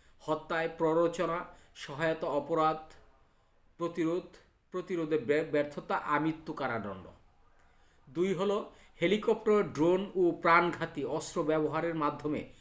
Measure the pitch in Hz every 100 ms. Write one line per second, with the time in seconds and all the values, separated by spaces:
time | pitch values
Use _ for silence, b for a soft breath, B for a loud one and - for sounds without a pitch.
0 | b b - 156 - 165 165 - 165 165
1 | 170 170 165 170 - B B - - 139
2 | 160 160 170 143 - 165 156 156 - -
3 | - _ _ _ _ _ _ _ 170 175
4 | 165 175 175 - _ _ _ 185 180 175
5 | 156 156 117 147 156 147 147 - - 190
6 | - 147 156 156 - 151 131 113 101 95
7 | 90 - _ _ _ b b b b b
8 | - 135 190 170 196 208 - B B -
9 | 170 214 220 214 - 208 170 131 160 185
10 | 196 185 175 156 170 170 175 123 160 -
11 | 127 151 - 185 151 156 151 151 170 165
12 | 147 143 151 147 - B